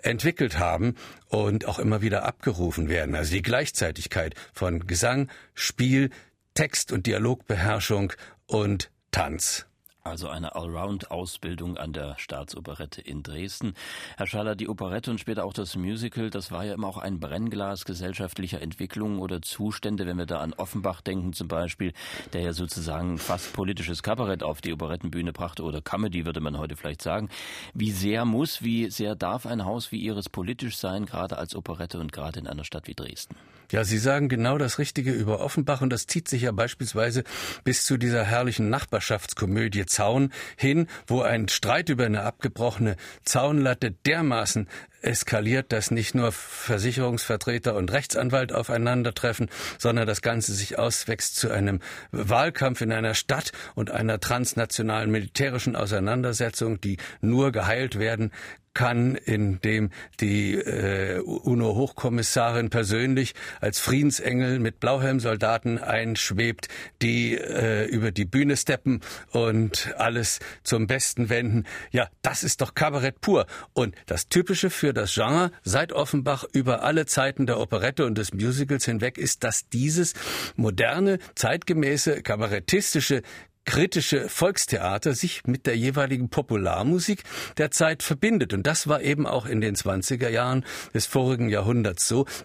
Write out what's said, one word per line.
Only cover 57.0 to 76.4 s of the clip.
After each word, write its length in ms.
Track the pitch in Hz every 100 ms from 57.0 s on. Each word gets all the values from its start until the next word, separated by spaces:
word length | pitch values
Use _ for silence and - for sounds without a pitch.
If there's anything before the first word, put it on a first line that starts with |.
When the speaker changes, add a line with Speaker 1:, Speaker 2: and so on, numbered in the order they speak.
| - -
Speaker 1:
nur 320 | 107 123 139
geheilt 460 | 110 92 117 131 101
werden 340 | 110 110 110 - - - _
kann, 420 | - 123 120 123 123
indem 760 | - 107 101 92 110 110 104 - - -
die, 340 | 107 101 98
äh, 640 | - - - 98 98 95 92
uno-Hochkommissarin 1500 | - - - 117 113 104 135 - 123 120 110 127 117 117 117
persönlich 640 | 120 101 110 131 135 123 - - -
als 180 | 107 -
Friedensengel 800 | - 135 147 - 120 123 127 127
mit 220 | 113 -
Blauhelmsoldaten 1000 | 117 135 135 135 117 107 110 113 120 117
einschwebt, 920 | - 113 113 113 - 101 117 113 - - - -
die, 320 | 117 120 117
äh, 500 | 117 - - 113 107
über 280 | 110 113 110
die 120 | 95
Bühne 320 | 92 135 143 139
steppen 440 | - 131 135 120 - - -
und 640 | 120 117 110 110 - - -
alles 420 | 113 120 110 - - -
zum 240 | - 117 110
Besten 420 | 127 - - 110
wenden. 360 | 120 120 113 - - -
Ja, 180 | 123 - -
das 220 | - -
ist 160 | - -
doch 140 | 135
Kabarett 460 | - 156 143 135 -
pur. 260 | - 160 - - -
Und 200 | - 113 - -
das 220 | 87 -
Typische 420 | 175 180 185 185
für 220 | - 147
das 200 | 117 101
Genre 380 | - 113 160 180 -
seit 300 | 92 127 170
Offenbach 520 | 147 143 143 135 135